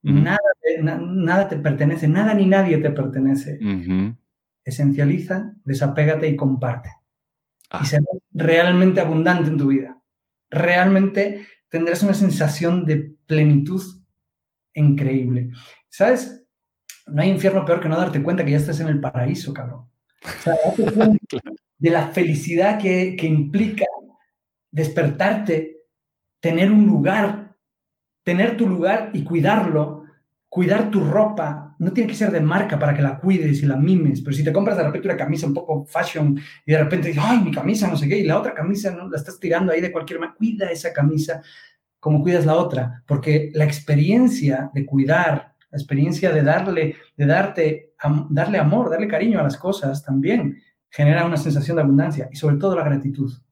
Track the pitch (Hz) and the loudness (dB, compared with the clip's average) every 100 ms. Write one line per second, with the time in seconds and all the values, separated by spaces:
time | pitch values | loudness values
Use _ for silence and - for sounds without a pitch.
0 | 147 143 147 202 605 - 160 165 151 170 | 4 2 4 2 0 0 -2 0 -2 -4
1 | 170 190 170 185 196 151 147 - 147 139 | -4 -2 2 2 0 -2 -4 0 0 2
2 | 151 175 214 208 185 196 185 151 147 147 | 0 2 2 2 4 4 4 2 0 -2
3 | 131 135 135 135 143 147 107 95 87 92 | -4 0 0 0 -4 -6 -4 -4 -2 -2
4 | 101 117 _ _ _ _ - 123 143 139 | -2 -6 _ _ _ _ -12 0 0 2
5 | 143 - - 190 220 - 139 135 143 - | 0 0 -4 -6 -8 -12 -8 -2 -2 2
6 | 151 156 156 143 139 131 123 120 - - | 0 2 0 0 0 -2 -4 -6 -10 -18
7 | _ _ _ _ _ _ _ - 139 147 | _ _ _ _ _ _ _ -6 0 0
8 | 147 185 _ 147 160 165 175 180 185 185 | 0 -4 _ -2 2 4 4 4 4 4
9 | 165 156 170 175 151 156 139 135 - - | 0 0 2 2 0 0 2 0 -2 -16
10 | _ _ _ _ _ 151 175 175 185 190 | _ _ _ _ _ -2 2 4 4 4
11 | 196 196 208 - - _ _ 170 165 175 | 2 0 -2 -4 -14 _ _ -4 -2 0
12 | 202 208 190 147 147 - 170 180 156 147 | 0 2 2 2 -2 0 0 0 0 -2
13 | - - _ 156 151 143 147 185 - - | -2 -14 _ 2 4 4 2 -6 -8 -20
14 | _ _ _ _ _ _ _ - 147 143 | _ _ _ _ _ _ _ 0 2 2
15 | 131 135 127 123 123 - - - _ - | 0 -2 -2 -2 -4 -12 -20 -20 _ 0
16 | 208 254 - - _ _ _ _ _ - | 2 2 -2 -16 _ _ _ _ _ -20
17 | - 147 185 185 190 190 156 170 160 160 | -6 0 2 2 2 0 0 -2 0 -2
18 | 180 147 165 185 143 147 147 151 160 143 | -2 -2 -2 -2 0 0 0 -4 -2 -2
19 | 139 131 127 - - 135 120 - - _ | -2 -4 -2 -4 -8 -10 -12 -14 -20 _
20 | _ _ - - - 160 160 - 180 208 | _ _ -16 -6 -2 0 0 0 0 2
21 | 220 214 - 127 - 320 _ _ 156 165 | 4 4 0 -10 -10 -20 _ _ 0 2
22 | 147 - 165 147 - 170 202 214 190 180 | 0 -2 0 -2 -2 0 0 0 0 0
23 | 185 - 165 151 143 202 220 - 196 - | -2 -4 0 0 0 0 -2 -2 -4 -6
24 | - _ _ _ _ _ _ 147 151 - | -18 _ _ _ _ _ _ -4 -2 0
25 | 147 - 190 214 - 160 160 - _ _ | -2 0 0 0 -2 -2 -4 -14 _ _
26 | _ _ _ _ 170 165 196 208 196 156 | _ _ _ _ -2 2 4 6 6 4
27 | 139 208 202 - - _ _ _ _ _ | 2 0 -2 -4 -14 _ _ _ _ _
28 | _ _ - 180 226 233 214 180 180 220 | _ _ -4 0 0 0 -2 0 0 0
29 | 214 180 143 170 180 214 175 151 151 - | -2 -8 -4 0 2 2 2 0 -2 -6
30 | - _ _ _ _ 180 180 208 214 202 | -18 _ _ _ _ -2 0 2 0 0
31 | 147 202 214 208 151 - - _ 180 247 | 0 2 0 0 -6 -6 -14 _ -4 -2
32 | 220 - 208 170 151 185 196 147 147 143 | -2 -2 -2 2 2 0 0 0 0 2
33 | 139 - 185 185 151 139 139 135 160 185 | 0 0 0 2 2 0 0 2 2 4
34 | 147 123 - 139 160 190 202 185 147 170 | 2 0 -4 -2 0 2 0 0 -2 -2
35 | 190 165 143 147 156 135 - 147 - 165 | -4 -4 -2 -2 -2 -4 -4 -6 -4 -6
36 | 175 165 151 143 - - - 156 147 180 | -4 0 0 0 -6 -14 0 2 2 0
37 | - 147 214 240 175 147 165 220 190 151 | -2 -2 2 2 2 -2 -2 0 0 0
38 | 147 208 160 175 196 - 165 202 202 175 | 0 0 2 0 -2 -4 -4 -2 -4 -8
39 | 185 160 165 - 180 165 185 165 180 165 | -10 -10 -10 -10 -2 0 0 0 -2 -6
40 | 147 170 165 _ 220 208 185 165 170 147 | -8 -10 -10 _ -4 -2 -6 -6 -6 0
41 | 147 156 - 160 - - - _ _ _ | 0 0 -4 -8 -12 -20 -20 _ _ _
42 | 156 151 165 175 151 156 127 127 123 - | 0 0 2 2 2 2 0 -4 -6 -10
43 | _ 143 151 151 147 156 147 - - 143 | _ -4 2 0 0 0 0 -2 0 2
44 | 160 226 254 - 143 131 139 139 135 135 | 4 4 4 2 0 -2 -4 -6 -2 0
45 | 135 170 170 143 - _ _ 147 143 139 | 2 2 2 -2 -4 _ _ -12 -4 0
46 | 165 160 185 156 143 170 190 170 151 - | 0 0 0 2 2 2 0 -2 -2 -6
47 | - - 143 170 196 180 156 156 - _ | -18 -2 2 2 0 0 -2 -2 -10 _
48 | 147 151 - 147 170 202 147 208 240 160 | -2 0 0 -2 0 2 2 2 0 -2
49 | 208 214 220 196 143 - 180 196 139 143 | -2 0 0 0 0 -2 -4 -4 -4 -6
50 | - 135 156 233 143 - _ _ _ - | -2 -2 0 0 -2 -8 _ _ _ 0
51 | 147 165 170 156 151 143 143 165 143 139 | 2 4 0 -2 -2 -2 -2 0 4 2
52 | 165 147 127 - 151 143 196 175 147 139 | 2 -4 -8 -4 0 0 0 0 0 -2
53 | 139 139 135 - _ | -4 -6 -6 -8 _